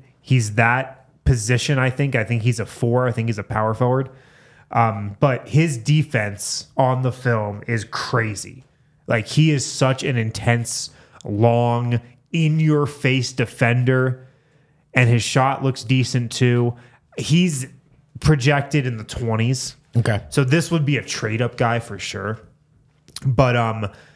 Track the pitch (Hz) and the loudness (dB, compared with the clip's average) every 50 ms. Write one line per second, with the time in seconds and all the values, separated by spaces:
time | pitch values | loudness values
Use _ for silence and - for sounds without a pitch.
0 | - _ _ _ _ - 131 123 110 104 104 117 113 117 123 131 135 - - - | -8 _ _ _ _ 2 2 2 2 0 2 2 2 4 2 0 -2 -4 -10 -20
1 | - _ _ _ - 143 131 113 104 117 127 117 - - 143 131 131 127 127 - | -20 _ _ _ 0 2 2 2 2 0 0 0 0 0 0 2 2 0 0 0
2 | 143 139 131 117 104 101 120 110 104 123 113 113 101 - - - 131 117 120 123 | -2 0 0 -2 -2 0 -2 0 0 0 0 -2 -4 -8 -6 -4 -2 0 2 2
3 | 127 123 117 117 113 117 110 104 98 - 110 110 110 110 110 - 127 123 127 131 | 0 0 -2 -2 -2 -4 -4 -4 -6 -4 -2 -2 0 0 0 0 0 2 2 0
4 | 135 - - - - _ _ _ _ _ _ _ - - - 120 120 113 101 104 | -2 -4 -10 -20 -20 _ _ _ _ _ _ _ -12 -4 0 2 2 2 0 -4
5 | 104 101 101 - 147 139 127 120 - - 98 151 165 165 135 117 110 143 151 156 | -6 -8 -4 0 0 0 0 0 -4 0 2 2 2 2 0 -4 -2 0 2 2
6 | 147 - - 113 104 104 101 98 - - - - - - - - 135 127 127 127 | 2 0 -2 -2 -2 -4 -6 -8 -10 -8 -8 -10 -10 -8 -2 0 0 0 0 0
7 | 131 127 123 - - 123 117 110 104 104 101 104 - - 117 110 98 - - - | -2 -4 -4 -2 -2 0 0 0 -2 -4 -8 -10 -8 -6 -4 -4 -6 -6 -8 -8
8 | - - - 117 113 107 101 - - 95 - - - _ _ _ _ _ _ _ | -6 -2 -2 -2 0 -2 -4 -8 -10 -14 -16 -20 -20 _ _ _ _ _ _ _
9 | _ - 120 113 107 - - 147 160 160 151 131 - - - - 135 131 131 - | _ -2 -2 -2 -2 -2 2 2 4 4 4 0 -2 -4 -4 -2 0 0 0 -2
10 | - 139 127 117 110 110 - - - 123 117 120 113 - - - - - - - | -2 -2 -2 -2 -2 -4 -4 -4 0 0 0 0 0 -4 -8 -10 -10 -12 -16 -20
11 | - _ - - - - 104 101 113 117 117 120 120 120 120 120 120 120 120 117 | -20 _ -20 -16 -10 -6 0 2 4 4 4 4 2 0 0 0 -2 -2 -2 -2
12 | - - - _ _ _ - 165 160 156 156 160 156 156 151 147 143 - - - | -4 -6 -20 _ _ _ -2 0 2 2 2 2 2 2 2 2 0 -2 -4 -2
13 | - 131 131 131 123 - - - 117 - - - 127 117 120 123 123 127 131 127 | 0 0 2 0 0 -2 -2 -4 -4 -4 0 0 2 2 2 2 2 2 2 2
14 | 131 131 127 - - - _ _ _ _ _ _ _ _ _ _ _ _ - - | 2 0 -2 -4 -10 -20 _ _ _ _ _ _ _ _ _ _ _ _ 2 4
15 | 123 113 120 113 - - - 135 131 135 135 - 135 135 127 - - 113 131 131 | 4 4 4 2 2 0 2 2 2 2 0 0 -2 -2 -4 -2 -2 0 2 2
16 | 120 - - 123 120 113 - - 127 123 120 120 120 120 120 - - - _ _ | 2 0 0 -2 -4 -2 0 2 2 4 4 4 2 0 -2 -6 -12 -20 _ _
17 | _ _ - - 104 - 147 175 180 180 151 127 131 - - - _ _ _ _ | _ _ -10 -6 -2 2 4 4 4 2 0 -4 -8 -10 -14 -20 _ _ _ _
18 | _ _ - - - 151 156 139 120 147 143 139 135 - 151 147 127 123 117 110 | _ _ -10 -2 2 4 4 4 4 2 2 2 0 0 0 0 0 -2 -4 -6
19 | 104 - - - 123 113 110 110 113 123 131 127 - - - _ _ _ - 120 | -8 -10 -8 -6 -4 -2 0 2 2 0 0 -2 -4 -10 -12 _ _ _ -2 0
20 | 110 120 107 98 - - - 143 135 123 147 170 160 - 170 165 143 143 143 113 | 2 2 0 -2 -2 -2 0 0 2 4 2 2 2 2 0 0 2 2 0 -2
21 | - - - - 117 107 110 113 123 120 - - 127 113 117 117 113 - 101 92 | -2 -4 -8 -6 -4 -4 -2 -2 -2 -2 -2 0 0 0 0 -2 -4 -8 -12 -12
22 | - - - 101 98 104 117 - - - _ _ _ _ _ _ _ _ _ _ | -10 -10 -8 -8 -6 -6 -8 -8 -12 -20 _ _ _ _ _ _ _ _ _ _
23 | _ _ - - - 135 120 123 131 123 120 120 117 113 110 110 104 101 - - | _ _ -12 -6 -2 -2 2 2 2 4 4 2 0 0 -2 -4 -6 -8 -8 -12
24 | - - _ | -20 -20 _